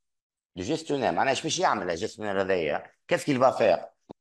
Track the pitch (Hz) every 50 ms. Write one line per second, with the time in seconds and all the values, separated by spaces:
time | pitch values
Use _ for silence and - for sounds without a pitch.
0 | _ _ _ _ _ _ _ _ _ _ _ 87 92 107 160 156 160 - 143 139
1 | 117 92 85 90 117 135 127 - - 160 - 156 185 156 127 104 92 90 85 82
2 | 107 107 - - 104 104 98 98 95 92 95 87 80 73 78 90 - - _ _
3 | _ - 175 170 - 147 139 120 131 131 131 - 120 98 82 - - - - _
4 | _ _ - -